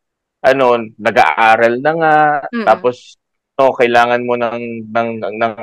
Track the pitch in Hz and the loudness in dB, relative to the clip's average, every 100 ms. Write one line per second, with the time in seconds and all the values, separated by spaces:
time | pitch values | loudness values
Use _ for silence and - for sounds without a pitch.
0 | _ _ _ _ 131 135 123 120 113 - | _ _ _ _ 0 2 2 2 -2 -8
1 | 107 113 80 78 113 113 117 123 147 165 | -2 2 2 2 2 4 2 0 -2 0
2 | 160 151 151 147 - 240 196 185 247 - | 2 2 2 -2 -6 -2 0 0 0 -6
3 | - _ _ _ _ - 135 110 120 120 | -12 _ _ _ _ 0 0 2 2 2
4 | 120 120 123 120 117 120 117 113 110 113 | 2 0 -2 -4 -4 -6 -10 -12 -8 -4
5 | 117 113 98 107 117 104 | -4 -6 -8 -4 -6 -2